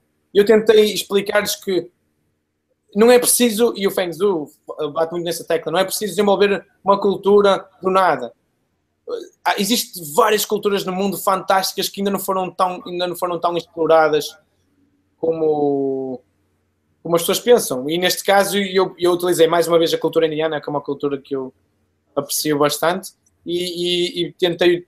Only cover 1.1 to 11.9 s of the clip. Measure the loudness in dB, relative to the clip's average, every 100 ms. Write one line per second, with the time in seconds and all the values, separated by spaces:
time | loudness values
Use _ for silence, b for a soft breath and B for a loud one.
1.1 | -2 0 -2 -2 -4 -4 -4 -6 _ _
2.1 | _ _ _ _ _ _ _ _ 2 6
3.1 | 6 4 2 0 2 0 0 -2 -2 -4
4.1 | -2 -2 -2 -6 _ -16 -8 -6 -4 -4
5.1 | -4 -6 -6 -4 -4 -2 -2 -2 -4 -4
6.1 | 0 2 2 2 0 -6 _ 0 2 2
7.1 | 0 4 4 6 2 -2 _ 0 2 2
8.1 | 0 -4 -12 _ _ _ _ _ _ -14
9.1 | -12 -12 _ -4 -2 0 -2 -4 -12 -4
10.1 | 0 2 2 0 -2 -2 -2 -4 -4 -4
11.1 | -2 -2 -2 0 0 0 -4 -8